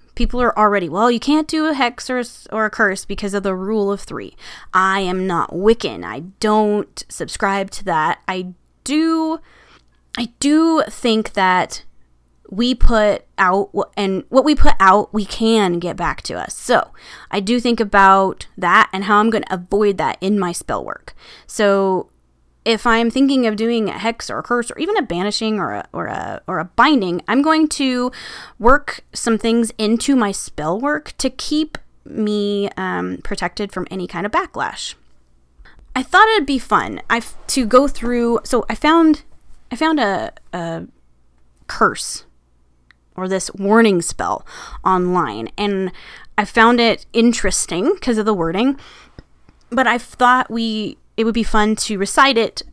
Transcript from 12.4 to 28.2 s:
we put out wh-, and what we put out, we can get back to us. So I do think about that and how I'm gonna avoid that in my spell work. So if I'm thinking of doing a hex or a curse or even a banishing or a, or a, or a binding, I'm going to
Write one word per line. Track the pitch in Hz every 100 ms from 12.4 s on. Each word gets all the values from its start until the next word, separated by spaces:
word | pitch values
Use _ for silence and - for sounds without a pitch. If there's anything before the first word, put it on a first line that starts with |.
| -
we | 196 240
put | 247 - 226 208 - - -
out | 190 196 202 -
wh-, | - -
and | 196 190 -
what | 262
we | 269 294
put | 202 196
out, | 196 196 -
we | 214
can | 202 - 226 226 196 175
get | 170 180
back | 165 139
to | -
us. | 87 71 -
So | - 233 - - - - -
I | 202
do | 196 240
think | 240 233
about | 208 202 196 190 190 - - -
that | 175 202 220
and | 190 196
how | 208
I'm | 220
gonna | 220 -
avoid | 185 180 202 208 190
that | 135 -
in | 190 208
my | 180
spell | 175 - 104
work. | 55 - - - - - -
So | - 208 196 196 185 - _ _ _ _ _ -
if | 226 254
I'm | 226 233
thinking | 254 269 269 233
of | 214
doing | 226 233 208
a | -
hex | 226 226 -
or | 107
a |
curse | - 240 233
or | -
even | 330 427
a |
banishing | 262 170 196 - 220 214
or | 147
a, | 104 -
or | - -
a, | - - - -
or | 185
a | 175
binding, | - 254 285 185 175 -
I'm | 240
going | 294 311 311
to | - 269 247 247 -